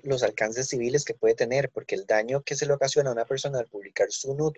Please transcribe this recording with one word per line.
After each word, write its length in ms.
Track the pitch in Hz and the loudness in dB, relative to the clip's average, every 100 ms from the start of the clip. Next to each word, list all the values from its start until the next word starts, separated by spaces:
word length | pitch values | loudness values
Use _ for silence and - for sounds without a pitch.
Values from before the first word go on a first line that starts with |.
los 180 | 139 131 | 0 0
alcances 460 | 110 - 110 117 131 | 0 0 -2 -2 -2
civiles 360 | 127 120 143 | -2 0 0
que 100 | - | -2
puede 200 | 117 113 | 2 2
tener, 360 | 117 120 135 135 | 4 2 0 0
porque 260 | - 104 95 | -4 -4 -4
el 100 | 98 | 2
daño 360 | 110 113 139 | 0 2 -2
que 120 | - | -4
se 100 | 143 | -4
le 80 | 143 | 0
ocasiona 380 | 143 139 151 139 | 2 2 2 2
a 40 | |
una 100 | 117 | 0
persona 340 | 117 135 143 135 | -2 -2 -2 -4
al 80 | 117 | -4
publicar 460 | 104 98 - 98 | -8 -8 0 0
su 240 | - 135 139 | 0 -6 -2
nude 180 | 156 | -2